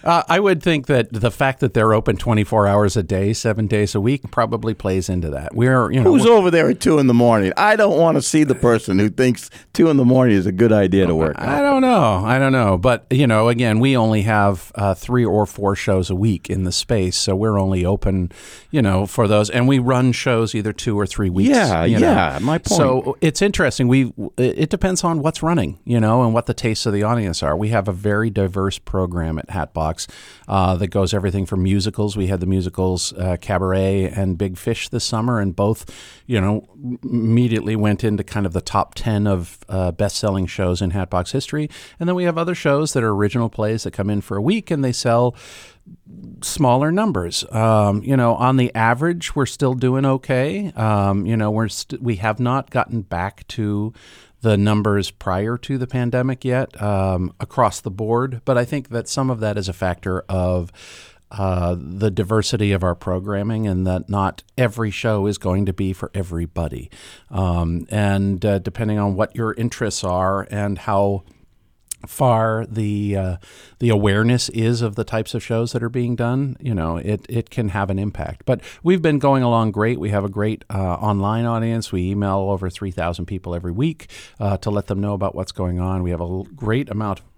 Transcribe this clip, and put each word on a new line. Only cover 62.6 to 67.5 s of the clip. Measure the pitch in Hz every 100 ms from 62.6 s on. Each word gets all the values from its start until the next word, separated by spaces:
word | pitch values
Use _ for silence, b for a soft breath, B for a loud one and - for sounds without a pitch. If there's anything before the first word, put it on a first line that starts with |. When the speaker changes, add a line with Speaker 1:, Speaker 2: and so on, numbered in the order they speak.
| 104
Speaker 1:
of | 98
our | 92
programming | 87 - 92 98 101 104 110 107
and | 92
that | 92 90 -
not | 101 95 - _ -
every | 120 113 110
show | - 117 104 101
is | 98
going | 95 92
to | 98
be | 92 95
for | 95 -
everybody. | 101 92 85 82 - 80 67 82 B B B B
Um, | - 92